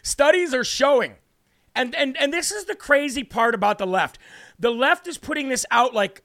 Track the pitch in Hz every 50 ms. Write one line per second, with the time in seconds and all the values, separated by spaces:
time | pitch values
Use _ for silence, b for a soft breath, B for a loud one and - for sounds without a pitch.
0 | B - - - - 311 349 359 349 311 262 254 - - - - 269 277 285 240
1 | 185 127 98 _ _ _ _ _ _ _ _ _ _ _ - 233 254 240 277 320
2 | 285 262 262 320 285 285 320 349 330 - 403 415 381 - 415 - - - 285 277
3 | 294 285 233 277 226 - - 226 226 240 233 196 202 208 208 202 196 185 185 185
4 | 156 - - - B B B B B B B B 170 240 233 233 262 294 349 -
5 | - 349 320 - - - 311 302 277 269 254 - - - - 240 247 254 240 214
6 | 196 196 - -